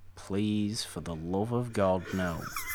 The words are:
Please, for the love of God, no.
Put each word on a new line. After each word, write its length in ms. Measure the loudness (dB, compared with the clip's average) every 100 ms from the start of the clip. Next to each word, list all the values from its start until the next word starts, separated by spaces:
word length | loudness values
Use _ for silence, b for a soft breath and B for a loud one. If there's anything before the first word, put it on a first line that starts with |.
| -16 -14
Please, 680 | -4 0 2 2 0 -2
for 160 | -6 -6
the 160 | -6 -4
love 380 | -2 0 2
of 180 | 0 0
God, 320 | 4 4 4 2
no. 280 | -2 0 -2 -6 -6 -6